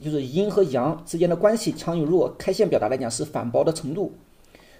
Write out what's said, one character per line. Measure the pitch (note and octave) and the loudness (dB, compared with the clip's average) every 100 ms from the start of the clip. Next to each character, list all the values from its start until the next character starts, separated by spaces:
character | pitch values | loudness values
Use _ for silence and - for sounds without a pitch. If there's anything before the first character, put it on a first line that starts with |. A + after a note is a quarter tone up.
就 | D3+ | -6
是 | D3+ | -4
阴 | C3 D3+ G#3 | -2 -2 0
和 | G3 | 2
阳 | F3+ B2+ C3+ E3 | 2 2 0 -2
之 | - E3 | -6 0
间 | F3 | 0
的 | E3+ | 4
关 | G#3 | 2
系， | A3+ F3 | 2 -2
强 | - - E3+ | -4 -4 -2
与 | |
弱， | D3 F3+ - - | 2 2 2 -2
开 | - | -2
线 | F#3 F#3+ | 0 2
表 | C3+ | 2
达 | G#2+ | 2
来 | C3 | 0
讲 | A#2+ | -2
是 | - D3 | -4 -6
反 | C3 A#2 | -6 -2
包 | B2 | 0
的 | D#3 | 2
程 | D#3 C3 | 0 -4
度。 | E3+ F#3 - _ _ _ - - | -4 -6 -8 _ _ _ -20 -20